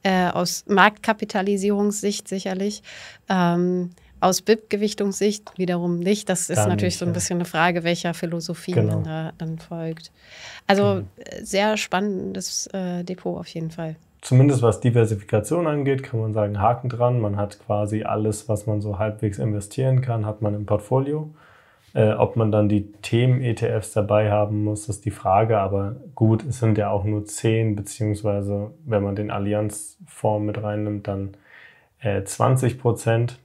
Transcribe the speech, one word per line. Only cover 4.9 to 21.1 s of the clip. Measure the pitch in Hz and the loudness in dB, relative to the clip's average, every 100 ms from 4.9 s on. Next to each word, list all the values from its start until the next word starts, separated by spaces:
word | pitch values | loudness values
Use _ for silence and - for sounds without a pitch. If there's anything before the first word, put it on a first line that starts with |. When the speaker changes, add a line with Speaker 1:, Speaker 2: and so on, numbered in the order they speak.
| 208 202 190 208 208 - - | 0 -2 0 0 0 -10 -4
Speaker 1:
wiederum | 180 175 175 175 | -2 0 0 0
nicht. | 175 208 - | 0 0 0
Das | 180 - | -2 0
ist | 135 | 2
Speaker 2:
Dann | 104 | 2
Speaker 1:
natürlich | - 180 | 2 0
Speaker 2:
nicht, | - | -2
Speaker 1:
so | 175 | -2
ein | |
Speaker 2:
ja. | |
Speaker 1:
bisschen | 170 - 175 | -2 -2 -2
eine | 175 | -2
Frage, | 160 170 175 | 2 2 2
welcher | 170 170 175 165 | 0 0 -2 -4
Philosophie | 170 170 160 170 - | -4 -6 -6 -8 -2
Speaker 2:
Genau. | 175 170 107 | 2 2 0
Speaker 1:
man | |
da | 160 156 160 - | -2 -6 -8 -8
dann | 160 160 | -8 -8
folgt. | - 170 165 165 - _ - - - - - | -10 -8 -8 -8 -14 _ -20 -20 -18 -18 2
Also, | 196 | 4
Speaker 2:
Genau. | 202 196 202 - | 4 2 -4 -14
Speaker 1:
äh, | - - | -16 -14
sehr | 220 196 214 214 | -4 0 2 0
spannendes, | - 180 208 190 190 190 180 - - | -2 -2 0 -2 -4 -6 -6 -8 -6
äh, | 196 180 175 | -6 -4 -6
Depot | 175 180 180 175 | -6 -8 -6 -8
auf | 175 | -8
jeden | 165 160 | -8 -8
Fall. | 160 160 156 _ _ | -8 -10 -10 _ _
Speaker 2:
Zumindest | - 127 143 131 | 2 6 6 6
was | 117 104 | 4 4
Diversifikation | 123 117 110 104 - 110 131 170 170 | 2 4 4 0 0 -2 0 0 0
angeht, | 147 135 131 | 0 0 0
kann | 127 117 | -2 -4
man | 110 | -2
sagen, | 107 104 101 | 0 0 2
Haken | 107 123 127 | 2 2 -2
dran. | 113 120 123 | 0 2 2
Man | 107 101 | 0 -2
hat | 104 - | -4 -6
quasi | - 104 104 107 | -4 -2 0 -2
alles, | 107 107 107 107 - | -2 0 0 -2 -2
was | 104 - | -2 0
man | 107 | -2
so | 104 95 | -2 -2
halbwegs | 107 107 107 98 | -4 -2 -4 -2
investieren | 123 104 101 - 131 131 | -2 -2 -6 -2 2 2
kann, | 127 113 107 | 2 -2 -2
hat | 107 | -2
man | 107 104 | -2 -2
im | 104 | 0
Portfolio. | 104 - 131 139 | -2 2 0 2